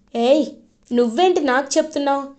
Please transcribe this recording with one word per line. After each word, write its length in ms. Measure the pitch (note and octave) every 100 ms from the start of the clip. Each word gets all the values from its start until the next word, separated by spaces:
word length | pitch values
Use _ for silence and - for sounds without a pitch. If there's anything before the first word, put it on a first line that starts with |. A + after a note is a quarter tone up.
| _
"ఏయ్, 320 | A#3 A#3 D4+ B3+ - _ _ -
నువ్వేంటి 480 | A#3+ A#3+ A#3 F#4 F4+
నాకు 380 | C#4+ B3+ C#4 D#4+
చెప్తున్నావు? 440 | D#4 D4 C#4+ C#4 C#4